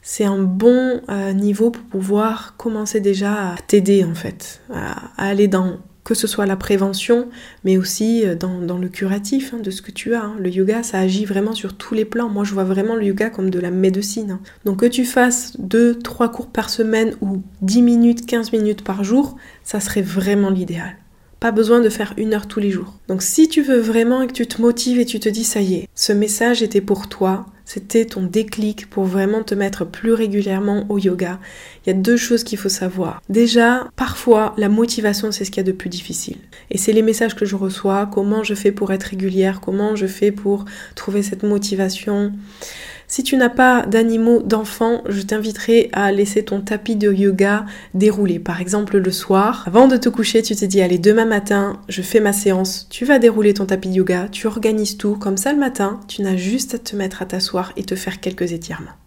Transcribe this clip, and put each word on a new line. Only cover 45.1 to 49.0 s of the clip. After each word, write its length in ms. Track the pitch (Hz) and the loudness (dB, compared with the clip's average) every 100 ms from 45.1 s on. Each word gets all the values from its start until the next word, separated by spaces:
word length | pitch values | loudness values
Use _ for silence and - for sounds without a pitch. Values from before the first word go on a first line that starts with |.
| 202 | -4
t'inviterai 680 | 196 214 220 208 - 233 - | -2 -4 -4 -6 4 4 4
à 180 | - 202 | 2 0
laisser 340 | 196 202 202 214 | 2 2 0 -2
ton 160 | 202 | -4
tapis 340 | 196 214 208 220 | -4 -6 -2 0
de 160 | 208 | 2
yoga 540 | 196 196 190 196 208 208 - - | 4 2 4 2 2 -4 -14 -8
dérouler. 460 | 185 208 202 196 170 | 2 2 4 0 0
Par 240 | 170 175 | -4 -6
exemple, 340 | 180 208 208 | -2 -2 0
le 140 | 202 | 0